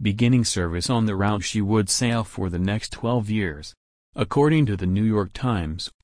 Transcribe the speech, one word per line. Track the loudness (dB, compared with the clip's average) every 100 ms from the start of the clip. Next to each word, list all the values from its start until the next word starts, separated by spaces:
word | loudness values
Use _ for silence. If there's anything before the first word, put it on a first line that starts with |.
beginning | -2 2 4 4
service | 2 0 -2 -2 -2
on | 0 0
the | 0
route | 0 0
she | -2 -2
would | 2 2 2
sail | 0 0 -2
for | -4 -6 -4
the | -2
next | 0 -2 -6
twelve | -6 -2 0 0
years. | -2 -2 -6 -14 -20 _ _ _
According | -6 -2 2 4 4 2
to | 0
the |
New | 0 2
York | 2 2 0
Times, | -2 -2 -2 -2 -6 -10 _